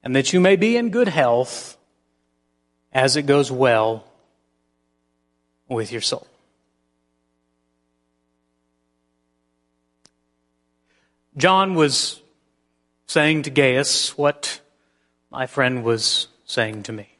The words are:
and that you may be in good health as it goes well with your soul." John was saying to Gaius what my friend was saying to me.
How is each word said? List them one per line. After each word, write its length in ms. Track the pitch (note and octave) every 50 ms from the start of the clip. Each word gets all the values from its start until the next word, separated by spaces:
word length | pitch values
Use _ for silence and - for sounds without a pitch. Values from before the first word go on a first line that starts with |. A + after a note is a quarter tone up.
| _
and 120 | B2+ B2+
that 160 | C3+ C3+ - -
you 80 | F#3
may 160 | F3+ F#3+ G3
be 200 | F#3 G3+ A3 A#3
in 140 | A#3+ A#3 A#3
good 180 | F#3 A#3 B3 G#3
health 680 | D3 D#3+ C#3 A#2+ A#2+ A#2+ B2+ - - - - - - _ _ _ _ _ _ _ _ _ _ _ _ _ _ _ _ _ _ _ _ _ _ _ _
as 240 | C3 C3 C3+ B2+
it 60 | D3+ D3
goes 280 | C#3+ C#3+ C#3+ C#3 C3
well 540 | C3 B2+ C3 B2+ A#2 A2 A2 A2+ A2+ A2 - - _ _ _ _ _ _ _ _ _ _ _ _ _ _ _ _ _ _ _ _ _ _ _ _ _ _ _ _ _ _ _ _
with 220 | C3 A2+ A2 -
your 100 | B2+ A2+
soul." 260 | - - - - - _ _ _ _ _ _ _ _ _ _ _ _ _ _ _ _ _ _ _ _ _ _ _ _ _ _ _ _ _ _ _ _ _ _ _ _ _ _ _ _ _ _ _ _ _ _ _ _ _ _ _ _ _ _ _ _ _ _ _ _ _ _ _ _ _ _ _ F3+ F3+ _ _ _ _ _ _ F3+ _ _ G2+ _ _ _ _ _ _ _ _ _ _ _ _ _ _ _ _ _ _ _ _ _ _ _
John 380 | D3 C3 F#3 F#3+ F#3+ F#3+ F#3+ F#3
was 460 | E3 D#3 C#3+ C3 - - - - - _ _ _ _ _ _ _ _ _ _ _ _ _ _ _ _ _
saying 360 | - - E3 D3+ D3+ D#3 D#3 C#3
to 80 | D3
Gaius 680 | C3 C#3+ C#3+ C3 B2+ C3 D3 - - - - - -
what 440 | - D3 C#3+ D3 - - - - - _ _ _ _ _ _ _ _ _ _ _ _ _ _
my 160 | - - C3
friend 360 | B2+ - C#3 C3 B2+ B2+ B2 A#2
was 460 | A#2 A#2 A2+ A2 - - - - - _ _ _
saying 380 | - - - A2+ A2 G#2+ G#2+ G2+
to 80 | - A2+
me. 160 | G#2+ G2+ _ _